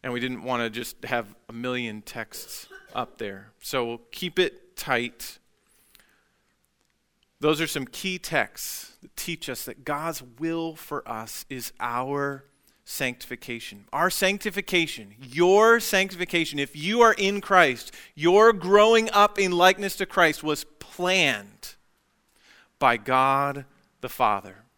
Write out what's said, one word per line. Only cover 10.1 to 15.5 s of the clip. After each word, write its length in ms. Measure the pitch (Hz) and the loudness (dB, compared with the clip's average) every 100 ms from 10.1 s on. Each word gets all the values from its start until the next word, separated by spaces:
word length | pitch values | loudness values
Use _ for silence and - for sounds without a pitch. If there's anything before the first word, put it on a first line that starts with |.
| 156 127 117 | -8 -14 -8
will 360 | 160 165 165 156 | -6 -4 -6 -10
for 320 | - 147 - | -10 -10 -8
us 380 | 113 113 - - | -12 -10 -14 -12
is 240 | 131 - - | -12 -12 -8
our 680 | 120 120 131 143 143 139 135 _ _ _ - | -6 -4 -4 -4 -4 -6 _ _ _ _ -14
sanctification. 1000 | - 131 123 - 127 - 117 - 101 _ | -6 -6 -6 -14 -14 -10 -12 -12 -18 _
Our 180 | 139 175 | -2 -2
sanctification, 1040 | - 190 196 214 196 196 180 165 - 101 107 | 2 0 0 -6 -6 -2 -2 -2 -6 -16 -20
your 580 | 131 139 175 | -12 2 6